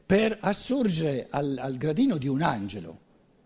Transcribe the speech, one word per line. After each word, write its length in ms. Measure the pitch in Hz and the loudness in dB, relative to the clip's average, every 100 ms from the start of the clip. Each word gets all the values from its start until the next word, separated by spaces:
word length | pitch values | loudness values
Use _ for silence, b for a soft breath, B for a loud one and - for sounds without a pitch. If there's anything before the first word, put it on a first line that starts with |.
per 340 | - 196 220 220 | 2 4 4 0
assurgere 880 | 196 202 - 269 220 160 160 131 - | -2 -2 -2 0 2 0 0 -2 -2
al, 260 | 139 143 131 | -2 -2 -2
al 180 | 135 127 | -4 -4
gradino 400 | 151 156 269 160 | -2 2 2 2
di 120 | 135 | 0
un 140 | 135 | 2
angelo 560 | 165 120 98 98 82 - _ _ _ _ | 2 0 -4 -8 -12 -16 _ _ _ _